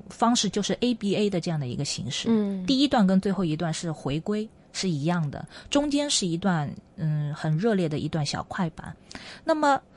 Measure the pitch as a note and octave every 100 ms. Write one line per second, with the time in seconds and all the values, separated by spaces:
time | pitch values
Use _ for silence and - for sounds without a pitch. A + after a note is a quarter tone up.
0 | - - A#3 A#3+ G#3 G#3 G3 - B3 A3+
1 | G3+ F3+ G#3 F#3 F3 D#3 B2+ B2+ D3 -
2 | - - A3+ A3 G3+ F#3+ F3+ C4+ C#4+ B3+
3 | F#3+ F#3+ G3+ F#3+ E3+ D#3 E3+ D#3 E3+ D3+
4 | C#3 D3+ D#3+ G#3+ A3 - - - F#3+ D3
5 | D#3 F3 D3 - - - - C#4+ D4 C#4+
6 | D4 - F3+ E3 G3 E3 C#3+ - - -
7 | D#3 D3+ D3 C#3+ D#3 D#3 A#3 G3 D#3+ D3
8 | D3+ D#3+ C#3+ F2+ - - E3 - - -
9 | - - - - - D#4 D4 C4 -